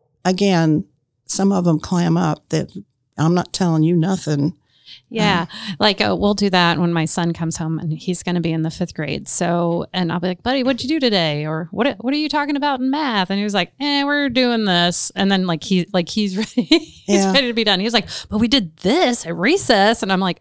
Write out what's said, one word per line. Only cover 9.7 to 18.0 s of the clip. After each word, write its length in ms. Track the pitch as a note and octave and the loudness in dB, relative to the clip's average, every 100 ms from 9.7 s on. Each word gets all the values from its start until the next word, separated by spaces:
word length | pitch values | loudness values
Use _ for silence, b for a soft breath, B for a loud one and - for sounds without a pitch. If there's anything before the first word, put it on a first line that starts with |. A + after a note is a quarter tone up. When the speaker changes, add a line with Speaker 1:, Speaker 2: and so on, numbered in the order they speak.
| E3+ - | -2 -4
Speaker 2:
and 160 | F#3 E3+ | -4 -2
I'll 80 | E3+ | -2
be 60 | F3+ | -4
like, 120 | F3+ | -4
"Buddy, 200 | A#3 C4+ | -2 0
what'd 180 | B3 C4 | 0 -2
you 40 | B3+ | -2
do 120 | D#4+ | 0
today?" 440 | B3+ G3+ D#3+ D3 D#3 | 2 2 0 -2 -4
Or, 220 | D#3+ D#3+ | -6 -6
"What, 260 | E3+ C#4+ F#3+ | -2 -2 -2
what 120 | A#3+ | -4
are 40 | D4 | -2
you 100 | D4+ | -2
talking 260 | D4+ C#4+ C#4+ | -2 -2 -2
about 220 | D4 C4 | -2 -2
in 100 | C4 | -2
math?" 400 | D4 C#4+ G#3+ F#3 | -2 0 0 0
And 80 | G3 | -2
he 60 | |
was 100 | G#3 | 0
like, 180 | G3+ F3+ _ | -2 -2 _
"Eh, 220 | C#4+ C#4+ C#4 | -2 0 0
we're 240 | C#4+ C#4 | 0 0
doing 340 | A#3+ B3 A3+ G#3 | 2 2 2 2
this." 460 | F3 F3 E3+ - - | 2 2 0 -4 -2
And 140 | G3 | 2
then, 160 | G3 F#3 | 2 0
like, 160 | D#3+ - | -2 0
he, 200 | F#3 E3 | 0 2
like, 140 | F#3 E3+ | -2 -2
he's 280 | A3 G3+ F#3 | -2 -2 -2
<laughs> 0 | |
ready, 260 | G#3+ - | -2 -2
he's 380 | F3 D#4+ D#4+ - - | 2 2 0 -14 0
Speaker 1:
Yeah. 240 | G3+ G3 | 2 4
Speaker 2:
ready 140 | C#4 B3 | 2 0
to 60 | |
be 100 | A3+ G#3+ | 2 2
done. 140 | F#3 | 2
He's 120 | A3 | 0
like, 140 | A3+ | -2